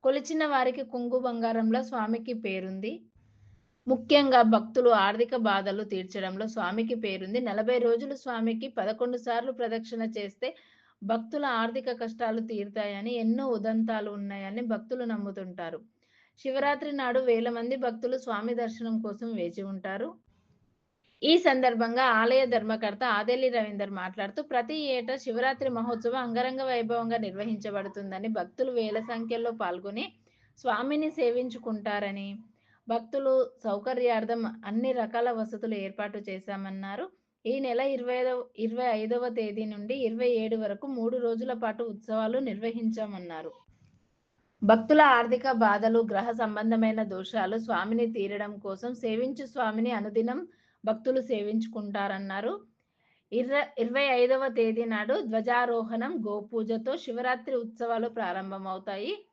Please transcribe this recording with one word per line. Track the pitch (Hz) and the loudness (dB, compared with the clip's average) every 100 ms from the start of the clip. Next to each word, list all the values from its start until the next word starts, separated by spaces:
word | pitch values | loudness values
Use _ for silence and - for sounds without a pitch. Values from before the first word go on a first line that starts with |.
కొలిచిన | 262 277 269 320 311 | 2 2 0 0 2
వారికి | 269 254 254 | 4 2 0
కొంగు | 262 247 240 254 | -6 -4 0 0
బంగారంలో | 254 233 226 226 220 226 | 0 0 0 2 2 2
స్వామికి | 262 254 214 226 226 | 0 -2 0 -2 -2
పేరుంది. | 233 214 190 190 190 214 320 226 _ _ _ - - _ _ - | -6 -2 -4 -4 -6 -6 -8 -14 _ _ _ -20 -20 _ _ 0
ముఖ్యంగా | 254 - 285 277 254 | 0 6 6 8 8
భక్తులు | 226 220 226 - 247 | 8 6 4 4 8
ఆర్థిక | 220 196 214 233 254 | 8 6 4 0 2
బాధలు | 220 196 196 196 | 2 2 2 -2
తీర్చడంలో | 214 196 185 208 190 190 220 | -2 -4 -6 -6 -6 -4 -6
స్వామికి | 226 180 202 226 | -4 -2 0 -2
పేరుంది. | 233 220 190 185 226 | -2 -2 -4 -4 -2
నలభై | 247 202 220 247 233 | -2 0 2 4 4
రోజులు | 233 269 | 2 0
స్వామికి | 269 269 233 226 226 269 | -8 -6 0 0 0 -4
పదకొండు | 233 196 220 247 247 | -2 -2 0 -2 -2
సార్లు | 233 233 240 | -2 -2 -2
ప్రదక్షిణ | 247 233 226 226 226 226 220 | -2 -2 -2 -6 -4 -4 -4
చేస్తే | 202 196 254 - _ _ _ _ | -8 -6 -8 -8 _ _ _ _
భక్తుల | 196 226 226 294 | -2 -2 -2 -4
ఆర్థిక | 285 233 226 240 247 233 | 0 0 0 -2 -4 -4
కష్టాలు | 226 226 233 226 226 | -6 -2 -2 -2 -2
తీరుతాయని, | 220 202 208 208 202 214 247 | -4 -4 -4 -4 -4 -4 0
ఎన్నో | 226 240 269 226 | 2 2 2 0
ఉదంతాలు | 214 220 226 220 208 | 0 0 0 0 -4
ఉన్నాయని | 208 202 196 196 208 | -6 -8 -8 -6 -6
భక్తులు | 240 214 220 254 | -2 -4 -4 -4
నమ్ముతుంటారు. | 240 220 202 196 185 180 170 160 - _ _ _ _ _ | -4 -4 -4 -8 -10 -8 -8 -8 -14 _ _ _ _ _
శివరాత్రి | 269 262 277 285 302 | -4 0 2 0 -2
నాడు | 285 262 247 | -2 0 2
వేల | 254 226 233 233 | 4 4 2 -2
మంది | 233 262 | -2 -2
భక్తులు | 254 226 247 254 | -2 -2 -2 -4
స్వామి | 254 214 220 | -2 -2 -2
దర్శనం | 240 233 226 226 220 | -2 -2 -4 -2 -2
కోసం | 220 208 233 226 | -2 -6 -6 -4
వేచి | 175 170 | -4 -4
ఉంటారు. | 196 196 196 196 269 339 _ _ _ _ _ _ _ _ _ _ | -8 -6 -6 -6 -6 -8 _ _ _ _ _ _ _ _ _ _
ఈ | 277 339 | 4 6
సందర్భంగా | 359 262 254 233 226 240 262 220 | 6 6 4 4 0 2 4 6
ఆలయ | 226 262 262 | 6 6 4
ధర్మకర్త | 233 214 220 226 202 | 2 2 -2 -2 -2
ఆదేలి | 247 208 214 247 262 | 0 0 2 2 2
రవీందర్ | 233 214 202 196 | 2 -2 -2 -6
మాట్లాడుతూ, | 196 185 190 214 226 | -4 -8 -6 -6 -6
ప్రతి | 302 254 233 311 294 | -2 -2 0 -4 -2
ఏటా | 254 233 262 | -2 -2 -6
శివరాత్రి | 262 226 254 262 269 | -4 0 0 0 -2
మహోత్సవం | 240 226 233 226 254 240 | -2 -2 -2 -2 -2 -2
అంగరంగ | 226 247 262 | -2 -2 -2
వైభవంగా | 262 247 226 233 233 233 214 | -2 0 0 -2 0 -2 -2
నిర్వహించబడుతుందని, | 190 208 220 214 202 196 196 196 190 214 | -6 -4 -4 -4 -6 -6 -8 -8 -6 -4
భక్తులు | 214 180 - 262 | -2 -4 -2 -2
వేల | 247 220 214 220 | 0 0 -2 -4
సంఖ్యలో | 233 226 233 233 | -6 -2 -2 -2
పాల్గొని | 226 196 180 190 208 381 - _ _ _ _ | -2 -4 -4 -6 -6 -8 -10 _ _ _ _
స్వామిని | 254 208 254 302 311 | -2 0 2 0 0
సేవించుకుంటారని, | 311 247 240 254 233 240 214 208 208 202 196 196 202 - _ _ _ - | 2 2 2 -2 -4 -4 -4 -2 -2 -2 -6 -8 -10 -16 _ _ _ -2
భక్తులు | 226 226 277 269 262 254 - | -2 0 -2 4 4 2 -2
సౌకర్యార్థం | 226 202 208 254 247 226 220 233 226 - 202 | -4 -2 -2 2 4 2 2 -2 -2 -6 -4
అన్ని | 214 262 | 0 0
రకాల | 254 220 233 240 226 | 0 0 0 0 0
వసతులు | 220 220 226 | -4 -4 -4
ఏర్పాటు | 214 190 196 208 208 208 | -4 -6 -6 -8 -6 -8
చేశామన్నారు. | 190 196 196 196 190 196 202 359 _ _ _ - | -10 -8 -8 -8 -8 -8 -8 -10 _ _ _ -4
ఈ | 269 | -2
నెల | 269 240 | 0 0
ఇరవై | 277 269 247 | 0 0 -2
ఐదవ, | 247 254 247 247 - | 0 0 -2 -6 -4
ఇరవై | 220 226 247 214 | -4 0 0 0
ఐదవ | 220 240 247 | 0 0 -2
తేదీ | 226 220 208 214 | -2 -4 -4 -6
నుండి | 208 208 | -6 -6
ఇరవై | 277 240 226 247 240 | -2 -2 0 2 2
ఏడు | 220 226 | 2 -2
వరకు | 214 202 277 | -2 -4 -6
మూడు | 254 226 247 | -2 -2 0
రోజుల | 240 226 254 | 0 -2 -2
పాటు | 240 226 220 | -2 -2 -2
ఉత్సవాలు | 233 208 - 220 220 247 | -6 -8 -4 -2 0 0
నిర్వహించామన్నారు. | 262 202 226 233 226 220 214 196 180 160 156 - _ _ _ _ _ _ _ _ _ _ | -2 -4 -4 -2 -2 -2 -6 -6 -10 -10 -10 -14 _ _ _ _ _ _ _ _ _ _
భక్తుల | 208 226 226 302 | 6 6 8 8
ఆర్థిక | 302 247 233 220 269 | 10 8 4 2 2
బాధలు, | 240 220 208 220 226 226 | 4 4 6 4 4 2
గ్రహ | 196 233 | 0 0
సంబంధమైన | 233 226 208 220 226 220 220 | -2 -2 0 2 4 4 2
దోషాలు | 214 190 190 226 185 220 | -2 -4 -6 -2 -2 -2
స్వామిని | 226 190 202 226 233 226 | 0 -2 2 2 0 0
తీరడం | 196 202 208 208 | -4 -4 -6 -8
కోసం | 202 190 240 | -8 -6 -6
సేవించు | 240 240 220 254 262 269 | -6 -4 -2 -2 -4 -8
స్వామిని | 269 226 214 226 233 | -2 -2 0 0 0
అనుదినం | 208 214 226 262 349 _ _ _ | -2 0 0 -2 -6 _ _ _
భక్తులు | 214 220 262 262 | -4 -2 0 0
సేవించుకుంటారన్నారు. | 254 226 208 220 226 226 208 202 202 190 196 196 220 403 - _ _ _ _ _ _ | 0 -2 0 -2 -2 -6 -8 -4 -4 -4 -6 -4 -4 -6 -10 _ _ _ _ _ _
ఇర్ర-, | 226 254 277 294 - | -2 2 2 0 0
ఇరవై | 233 254 277 247 | 0 2 4 6
ఐదవ | 247 262 269 | 6 4 2
తేదీ | 226 226 220 | 2 2 2
నాడు | 233 220 214 285 277 | 0 0 0 0 2
ధ్వజారోహణం, | 220 220 240 247 240 226 226 254 339 214 | 0 2 2 4 0 0 -2 -2 -4 -4
గోపూజతో | 208 208 233 220 220 226 302 | -4 -4 -4 -2 -2 -2 -4
శివరాత్రి | - 233 247 247 240 262 | -4 -4 -2 -2 -2 -4
ఉత్సవాలు | 233 226 233 233 226 | -4 -6 -2 0 -2
ప్రారంభమవుతాయి. | 226 202 185 190 196 190 190 190 196 226 415 415 | -2 -4 -4 -6 -8 -6 -6 -6 -6 -6 -8 -10